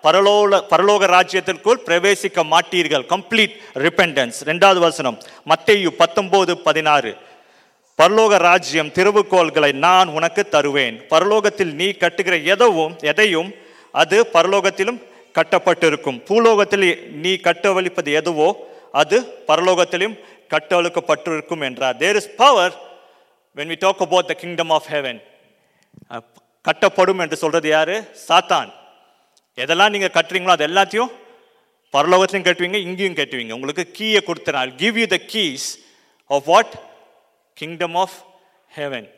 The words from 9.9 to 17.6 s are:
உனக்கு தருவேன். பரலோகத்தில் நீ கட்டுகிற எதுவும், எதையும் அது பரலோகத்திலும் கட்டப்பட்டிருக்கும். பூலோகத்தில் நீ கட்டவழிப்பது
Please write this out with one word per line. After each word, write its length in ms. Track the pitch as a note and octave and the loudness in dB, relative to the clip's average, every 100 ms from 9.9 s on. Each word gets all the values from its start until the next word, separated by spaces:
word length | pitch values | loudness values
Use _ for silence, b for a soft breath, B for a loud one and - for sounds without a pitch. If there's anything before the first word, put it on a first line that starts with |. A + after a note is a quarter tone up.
| F#3 F#3 | 4 2
உனக்கு 400 | D#3 E3 E3+ G3+ | 0 -4 -4 0
தருவேன். 520 | D3+ C#3+ C#3 B2 A2+ | 0 0 -2 -4 -6
பரலோகத்தில் 720 | - D#3+ F#3 G#3+ G#3 G#3 F3+ | -2 0 2 0 0 -2 -6
நீ 160 | D3 F#3+ | -4 -6
கட்டுகிற 560 | G3 F3 E3 F#3 E3+ | -2 -4 -2 -2 -2
எதுவும், 540 | D3+ G3 A#3+ E3+ D#3 E3+ | 0 2 4 2 -4 -4
எதையும் 560 | D3+ C#3+ G#3+ E3 F#3 - B B B | -2 2 2 0 -4 -14 B B B
அது 320 | C3+ D#3+ G3+ | -2 2 2
பரலோகத்திலும் 800 | A#3 E3 F3 G3+ F#3+ F#3+ G3+ A#3+ - b b | 2 2 2 0 0 -2 -6 -6 -18 b b
கட்டப்பட்டிருக்கும். 920 | - D#3+ F#3 - E3+ E3 C#3+ D3 A#2+ | -4 0 0 0 0 0 0 -6 -8
பூலோகத்தில் 840 | - G#3+ A3+ G#3 G3+ G3+ F#3 - - | -2 2 4 4 2 0 0 -2 -10
நீ 220 | D3 F3 | -8 -4
கட்டவழிப்பது 800 | F#3 F3 E3+ | -2 -2 0